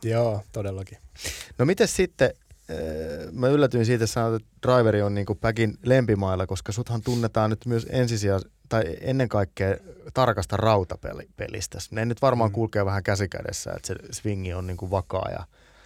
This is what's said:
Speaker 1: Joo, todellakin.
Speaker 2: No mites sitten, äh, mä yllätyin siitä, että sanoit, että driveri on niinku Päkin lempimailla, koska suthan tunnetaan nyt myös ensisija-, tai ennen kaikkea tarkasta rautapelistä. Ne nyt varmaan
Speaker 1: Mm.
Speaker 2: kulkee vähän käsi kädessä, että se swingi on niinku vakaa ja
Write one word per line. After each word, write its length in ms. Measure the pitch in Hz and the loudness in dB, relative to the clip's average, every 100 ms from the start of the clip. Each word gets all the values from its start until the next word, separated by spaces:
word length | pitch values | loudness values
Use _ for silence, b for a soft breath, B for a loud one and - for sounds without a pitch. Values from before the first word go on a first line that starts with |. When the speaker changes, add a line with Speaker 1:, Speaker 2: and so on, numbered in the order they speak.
Speaker 1:
Joo, 400 | 113 113 117 104 - | -2 0 0 -2 -6
todellakin. 460 | 113 101 95 98 - - B B B B - | -8 -6 -8 -10 -16 -20 B B B B -2
Speaker 2:
No 80 | 131 | 0
mites 300 | 190 214 - | 4 2 2
sitten, 380 | 180 - 123 - _ - - | -2 2 0 0 _ -20 -12
äh, 60 | 80 80 78 80 78 - | -8 -6 -6 -6 -8 -10
mä 160 | 92 127 | -2 2
yllätyin 380 | 147 131 123 113 | 4 4 4 2
siitä, 180 | 120 | 2
että 100 | 110 | 0
sanoit, 280 | 120 113 113 | 0 0 -2
että 240 | - _ 127 | -6 _ 2
driveri 340 | 127 113 104 | 6 6 4
on 140 | 101 101 | 2 0
niinku 200 | 98 98 | -2 -2
Päkin 420 | 113 110 110 - | 0 2 0 0
lempimailla, 640 | 123 131 117 101 95 92 92 | 2 4 4 2 2 0 -2
koska 240 | 95 - | -4 -6
suthan 300 | 107 113 117 | -6 -4 -4
tunnetaan 480 | 107 120 113 113 110 | -2 0 0 2 2
nyt 160 | 107 123 | 0 -2
myös 220 | 117 117 | -2 -2
ensisija-, 600 | 127 123 110 101 95 - _ _ | 0 0 0 0 0 -2 _ _
tai 280 | 113 85 - | 0 0 -4
ennen 280 | - 131 120 | -2 0 0
kaikkea 460 | 107 98 - 98 95 - - - | 0 -2 -2 -2 -2 -6 -20 -6
tarkasta 440 | 131 123 104 92 101 | 2 2 2 0 0
rautapelistä. 1200 | 107 104 92 92 - 98 - - 107 - - 90 - | 4 4 2 -6 -10 -12 -14 -12 -10 -8 -10 -10 -10
Ne 140 | 107 113 | -4 -4
nyt 160 | 117 | 2
varmaan 280 | 135 120 110 | 2 4 2
Speaker 1:
Mm. 40 | |
Speaker 2:
kulkee 320 | 104 113 104 98 | 2 -2 0 0
vähän 180 | 98 | 0
käsi 240 | 92 98 95 | 0 0 0
kädessä, 440 | - - - - 50 | -4 -8 -8 -8 -10
että 120 | - | -8
se 80 | 92 - | -10 -10
swingi 420 | 110 107 101 92 | -8 -4 -4 -4
on 140 | 87 92 | -6 -6
niinku 240 | 87 95 | -6 -2
vakaa 380 | 95 - 92 - | -2 -2 -4 -4
ja 160 | 87 85 b b b | -6 -10 b b b